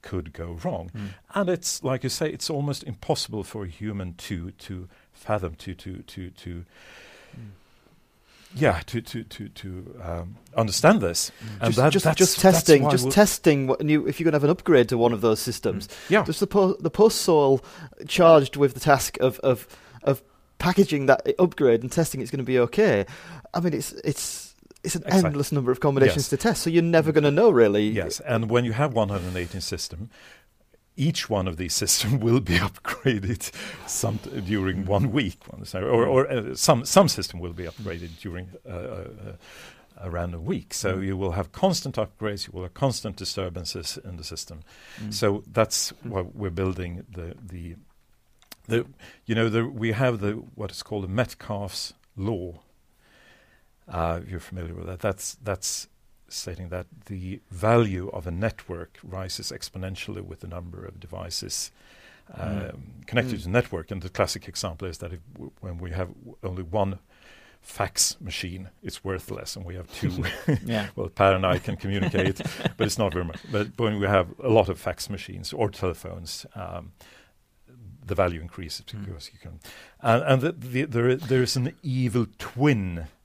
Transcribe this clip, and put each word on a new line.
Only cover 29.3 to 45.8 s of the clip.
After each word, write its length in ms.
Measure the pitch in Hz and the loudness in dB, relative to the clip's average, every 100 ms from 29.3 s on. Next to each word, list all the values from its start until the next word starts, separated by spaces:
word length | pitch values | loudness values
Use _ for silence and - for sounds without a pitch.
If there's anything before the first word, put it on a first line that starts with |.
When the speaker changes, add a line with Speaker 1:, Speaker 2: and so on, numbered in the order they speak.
| 90 | -4
Speaker 1:
eighteen 240 | 85 92 | -6 -6
system, 480 | - 90 - 82 110 - - - _ _ _ _ _ - | -6 -6 -8 -10 -14 -16 -20 -20 _ _ _ _ _ -2
each 300 | 151 - - | 0 0 -2
one 180 | 104 92 | -2 -2
of 80 | 82 | -4
these 160 | 92 | -4
<laughs> 80 | - | -2
systems 400 | 101 - 104 123 | 0 0 2 2
will 180 | 113 123 | 4 2
be 140 | 92 87 | 4 0
upgraded 920 | 90 - - - 135 107 101 120 - - - - - | 0 -6 -8 -2 -2 0 -2 -6 -8 -12 -14 -14 -10
some 320 | - 110 107 | -4 -4 -4
t-, 220 | - - | -8 -8
during 440 | 92 104 95 92 | -2 0 0 -2
Speaker 3:
Mm. 20 | 95 | 0
Speaker 1:
one 260 | 101 127 | 2 2
week, 280 | 127 101 - - | 0 -2 -6 -20
one, 120 | - 95 | -18 -10
so, 140 | 92 | -6
or, 260 | 113 117 131 | 2 2 4
or, 240 | 131 143 | 4 2
uh, 240 | 127 113 | -2 -4
some, 300 | 64 - 127 139 | 0 4 4 6
some 220 | 190 180 | 6 6
system 300 | - 95 85 | 2 -6 -8
will 120 | 87 | -10
be 120 | 87 | -8
upgraded 460 | 85 - 104 85 85 82 | -10 -10 -10 -8 -10 -12
during, 280 | 101 87 90 87 - | -12 -10 -12 -16 -12
uh, 40 | |
uh, 340 | 87 - 92 - - 98 - - - - - _ - | -10 -10 -10 -14 -14 -16 -16 -20 -20 -20 -20 _ -14
a 80 | 92 | -8
random 360 | 85 87 85 | -4 -4 -6
week. 280 | 90 185 - | -6 -6 -6
So 240 | - 98 95 | -4 -2 -2
Speaker 3:
Mm. 60 | 95 | -2
Speaker 1:
you 100 | 95 | -2
will 160 | 95 | -2
have 180 | 90 90 | -2 -6
constant 440 | - 190 170 139 123 | 0 0 0 -4 -4
upgrades, 500 | 104 _ 107 101 - | -6 _ -8 -6 -10
you 60 | |
will 80 | 92 | -10
have 100 | 90 | -12
constant 420 | - 139 - 107 98 | -2 -2 -2 -8 -10
disturbances 840 | 95 - 92 87 87 90 80 - | -8 -6 -6 -6 -10 -8 -10 -10
in 120 | 92 87 | -12 -12
the 80 | |
system. 360 | 80 82 - 80 - - - - | -12 -12 -12 -16 -20 -20 -20 -14
Speaker 2:
Mm. 100 | 107 | -10
Speaker 1:
So 300 | 107 110 101 - | -2 0 0 -2
that's 400 | 120 107 - | 0 0 0